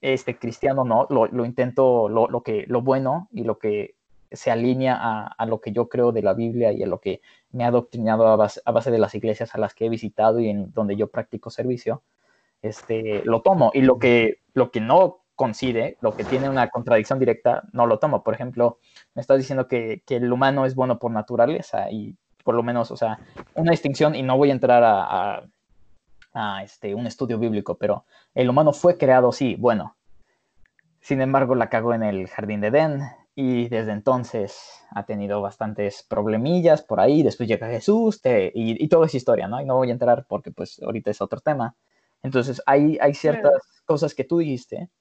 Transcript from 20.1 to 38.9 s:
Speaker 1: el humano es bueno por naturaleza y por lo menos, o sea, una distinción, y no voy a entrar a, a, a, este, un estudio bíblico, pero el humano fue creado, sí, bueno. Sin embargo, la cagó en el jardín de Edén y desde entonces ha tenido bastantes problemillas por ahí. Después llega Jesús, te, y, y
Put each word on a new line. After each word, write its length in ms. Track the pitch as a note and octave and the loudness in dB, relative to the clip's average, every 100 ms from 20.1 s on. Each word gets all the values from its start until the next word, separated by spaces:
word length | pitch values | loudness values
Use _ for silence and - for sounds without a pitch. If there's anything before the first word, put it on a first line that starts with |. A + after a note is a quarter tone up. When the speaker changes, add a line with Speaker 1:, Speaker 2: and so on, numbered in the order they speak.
| B2+ | -2
Speaker 1:
el 140 | B2 | 0
humano 360 | B2 C3+ C#3 C3+ | 2 2 2 -2
es 80 | C3 | -2
bueno 240 | B2+ A#2+ | -2 -2
por 100 | B2 | -4
naturaleza 800 | A2 A2 A#2+ A#2+ D#3+ - G#2+ G2 | -6 -6 2 2 2 -6 -6 -6
y 260 | A2 G#2+ - _ _ | -8 -12 -16 _ _
por 120 | - A#2 | -2 -2
lo 60 | |
menos, 280 | A#2 A#2+ A2+ | 0 -2 -4
o 60 | A#2 | -4
sea, 220 | A2+ G#2+ - - - - | -6 -6 -14 -20 -14 -2
una 160 | E3 | 0
distinción, 440 | E3 D3 C#3+ D3+ D3 | 2 0 0 0 0
y 60 | |
no 140 | C3 C3 | 0 2
voy 140 | C#3+ | 4
a 40 | |
entrar 300 | C3 B2 B2 | 2 4 6
a, 200 | A#2 G2+ - G2 G2 - | 6 4 0 -2 -4 -6
a, 80 | - _ _ _ - _ _ - _ | -12 _ _ _ -20 _ _ -20 _
a, 300 | - G#2+ G2 | -10 -8 -8
este, 300 | G2 _ G#2+ | -12 _ -10
un 140 | G2+ A#2+ | -8 -8
estudio 320 | A#2+ B2 A#2 | -8 -6 -2
bíblico, 360 | A#2 G#2+ F#2+ F2 | -2 -4 -6 -6
pero 280 | G2+ - _ _ _ - | -4 -4 _ _ _ -2
el 140 | B2+ | 0
humano 240 | B2+ D#3 | 4 2
fue 240 | - F3+ F3 | 4 2 4
creado, 340 | D3+ B2+ B2+ | 4 6 4
sí, 240 | A#2 C3 F#2 | 2 -2 0
bueno. 380 | B2 A2 D2 _ _ - _ _ _ _ _ _ _ _ | 0 0 -4 _ _ -20 _ _ _ _ _ _ _ _
Sin 220 | - C#3 | -6 -2
embargo, 340 | C3 E3+ C3+ B2+ | 2 2 2 0
la 140 | A2+ | 0
cagó 240 | A#2 A#2 | 0 0
en 100 | A#2 | -2
el 240 | A2 G2 F#2 | -2 -4 -6
jardín 320 | - G#2 G#2 | -10 -8 -4
de 80 | G#2 | 0
Edén 340 | C3+ D#3 C#3+ C#3 - _ | 2 2 -2 -8 -14 _
y 360 | - C3+ B2 A#2+ | -4 -2 0 -2
desde 240 | A#2 A2 | -4 -4
entonces 920 | G#2 G#2+ B2+ A#2 A#2 G2 - - - _ | -2 0 0 -2 -6 -8 -10 -20 -20 _
ha 140 | G2+ G#2 | -14 -10
tenido 360 | G#2+ G2+ G#2 | -8 -4 -4
bastantes 600 | G2 - A2 G#2 G#2 - | -6 -8 -10 -6 -6 -6
problemillas 800 | - - G#2 A2 B2+ F3 E3 D3+ | -8 -4 -2 -2 0 2 4 2
por 180 | - G#2+ | 0 2
ahí. 240 | G#2 D3+ | 4 4
Después 240 | C#3 - A#2 | 2 0 -4
llega 220 | G#2+ A2+ | -4 -4
Jesús, 520 | A#2 - G#3+ A3+ G#3 | -6 0 2 2 0
te, 300 | C3 A#2+ F#2 | 2 2 2
y, 300 | G#2+ A2+ A2+ | -2 -4 -2
y 40 | D3+ | 2